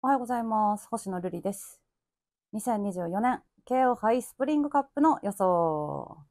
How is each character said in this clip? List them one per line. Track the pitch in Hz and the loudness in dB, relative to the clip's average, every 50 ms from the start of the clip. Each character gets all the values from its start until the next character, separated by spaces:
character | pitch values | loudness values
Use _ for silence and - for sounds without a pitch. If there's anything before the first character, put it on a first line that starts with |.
| - | 2
お | |
は | 262 277 | 2 2
よ | |
う | 262 | 2
ご | 240 | 0
ざ | 233 247 | -2 -4
い | 233 233 | -4 -2
ま | 226 220 214 214 208 208 | -2 0 2 2 2 0
す。 | 208 - | -2 -4
星 | - - 226 - 190 | -6 -8 -6 -4 -6
野 | 185 180 | -6 -4
瑠 | 180 180 | -4 -6
璃 | 170 127 | -6 -4
で | - 190 | -4 -4
す。 | 202 - - - - _ _ _ _ _ _ _ _ _ _ _ _ _ _ _ | -6 -6 -12 -18 -20 _ _ _ _ _ _ _ _ _ _ _ _ _ _ _
二 | - 214 | -10 -6
千 | - 247 226 208 202 | -2 -2 -2 0 0
二 | 202 180 | -2 -2
十 | 180 175 165 | -4 -4 -2
四 | 175 202 | -2 0
年、 | 226 254 247 - _ _ _ _ _ | 0 0 0 -2 _ _ _ _ _
京 | - 247 262 262 | -2 0 2 4
王 | 254 247 | 2 2
杯 | 240 - 220 233 254 | 2 2 2 2 2
ス | 233 - - | 0 -6 -6
プ | _ 269 | _ -2
リ | 269 302 | 0 2
ン | 294 | 2
グ | 285 294 | 0 2
カ | - 285 | 0 -2
ッ | 277 - _ | -2 0 _
プ | - | 4
の | 294 320 294 - - | 4 4 4 4 0
予 | 202 | -4
想。 | 196 - 196 185 180 170 170 165 156 151 151 147 143 143 127 - - - 147 _ | -2 2 2 4 4 4 4 2 2 0 -2 -4 -4 -6 -8 -10 -14 -20 -20 _